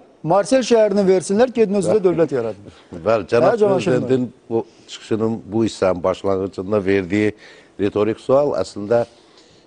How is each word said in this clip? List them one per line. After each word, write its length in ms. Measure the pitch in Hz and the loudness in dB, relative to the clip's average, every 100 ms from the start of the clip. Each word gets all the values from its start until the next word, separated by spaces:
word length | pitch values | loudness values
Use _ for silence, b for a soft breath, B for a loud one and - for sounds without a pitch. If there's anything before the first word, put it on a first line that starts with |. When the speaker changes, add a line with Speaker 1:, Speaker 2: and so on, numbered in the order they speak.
| - _ | -20 _
Speaker 1:
Marsel 400 | 151 185 - 262 220 | 0 0 2 0 4
şəhərini 400 | 233 214 196 190 | 4 4 2 2
versinlər, 460 | 190 - 202 254 233 | 2 0 0 0 2
gedin 220 | 220 202 | 0 0
özünə 220 | 165 214 | 0 2
dövlət 300 | 185 165 156 139 | 2 2 0 0
yaradın. 380 | 113 101 101 - _ 90 85 | -4 -8 -16 -20 _ -8 0
Speaker 2:
Bəli, 220 | 113 95 | 0 2
Cənab 220 | 117 165 | 2 2
Speaker 1:
Hə, 60 | 226 | 2
Cavan 180 | 208 185 | 2 2
Speaker 2:
Prezidentin 540 | - 127 117 131 123 - _ | 0 -2 0 0 -2 -8 _
bu 160 | 113 - _ - | -6 -6 _ -20
çıxışının, 500 | - - 110 113 113 90 | -20 -6 -2 -2 -4 -6
bu 180 | 107 110 | -2 -2
hissənin 380 | - 98 90 | 0 0 0
başlanğıcında 800 | 92 90 98 98 95 - 95 107 95 | -2 -4 -4 -4 -4 -8 -4 -2 0
verdiyi 460 | 98 90 101 107 - B B B _ | -2 0 -2 -2 -4 B B B _
retorik 400 | 101 104 104 110 | -4 -2 -2 -4
sual 320 | - 131 147 - | 0 2 2 -2
əslində 480 | 92 - 101 117 117 b b b b b | -6 -8 -2 -2 -2 b b b b b